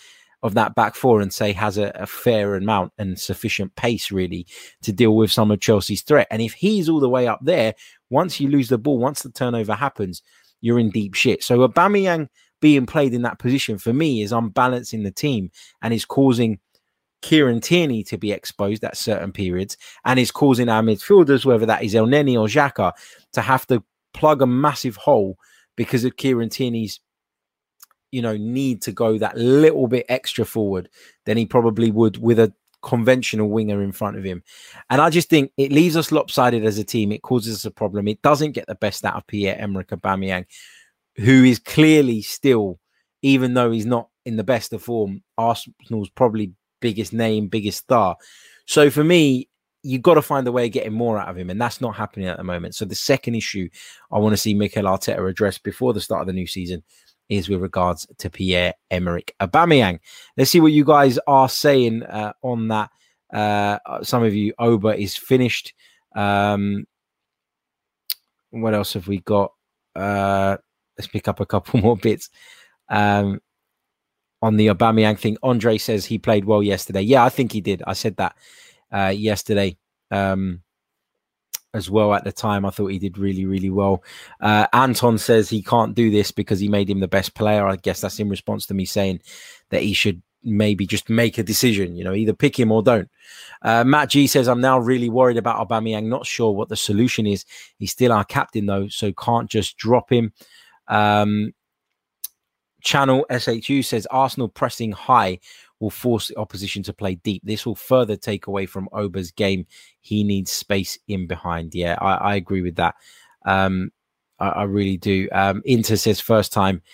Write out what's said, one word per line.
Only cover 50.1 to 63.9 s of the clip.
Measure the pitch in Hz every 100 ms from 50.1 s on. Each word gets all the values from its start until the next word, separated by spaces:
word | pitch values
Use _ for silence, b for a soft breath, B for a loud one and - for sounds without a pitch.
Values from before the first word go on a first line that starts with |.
to | 156
find | - 139 123
a |
way | 123 120
of |
getting | 120 110
more | 107 120 104
out | 90
of | 90
him, | 90
and | 98
that's | 120 -
not | 120 104
happening | 107 - 92
at | 85
the |
moment. | 92 87 87
So | -
the | 95
second | 101 - 135 -
issue | 117 - 101 87 B B B B
I | 107
want | 107
to | 104
see | 110
Mikel | 104 104 -
Arteta | 98 95 - - 92
address | 90 104 -
before | 104 - 127
the | 104
start | - 92
of | 92
the |
new | 92 87
season | 95 90 90 - b b b _
is | 101 85
with | 95
regards | 92 95 90 87 - -
to | 101
Pierre-Emerick | - 92 87 87 - _ 92 90 87 - -
Aubameyang. | 92 156 170 143 101 85 B B B -
Let's | 131
see | 170
what | 156
you | 151
guys | 139 147 139 123 -
are | 135 127
saying, | - 147 135 120 113
uh, | - 107 107 -
on | 131 120 110
that. | 107 101 _ _ _ _
Uh, | 110 107 104 101 104 -